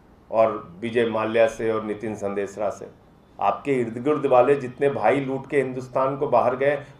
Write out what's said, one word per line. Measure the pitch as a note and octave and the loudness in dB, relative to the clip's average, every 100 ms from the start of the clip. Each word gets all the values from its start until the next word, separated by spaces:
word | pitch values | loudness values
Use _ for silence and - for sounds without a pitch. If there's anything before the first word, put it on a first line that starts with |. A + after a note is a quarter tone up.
| _ - _ | _ -20 _
और | A2 A2 G#2 - F2 | 2 2 2 -10 -10
विजय | A#2 A#2 A2+ | -2 0 0
माल्या | A2 A2 A2+ A2 | 0 0 4 2
से | - A2+ | 2 -2
और | A2 | -2
नितिन | G#2+ G#2 A2+ G2+ | -4 -6 -6 -6
संदेशरा | G2+ G2+ F#2+ - G2+ | -4 -4 -6 -4 -6
से। | - G#2 - - _ _ - | -6 -14 -18 -20 _ _ -2
आपके | G2 G2+ C#3+ | -2 -2 -2
इर्द | C3 A2+ A#2 | -2 -2 -4
गिर्द | C3 D3 C3 | -2 0 4
वाले | B2 C3 C#3 | 4 6 2
जितने | B2 - C#3 | -2 -2 -2
भाई | A2+ G#2+ C#3 | 2 2 2
लूट | C3 C3+ - | -2 -6 -2
के | D3 | -2
हिंदुस्तान | C3 B2+ B2+ C#3 C3+ C#3 | -2 -6 -4 -2 -2 -2
को | C#3+ | 0
बाहर | A#2+ B2 B2+ | 2 2 2
गए, | C#3 C#3+ - | 0 0 -8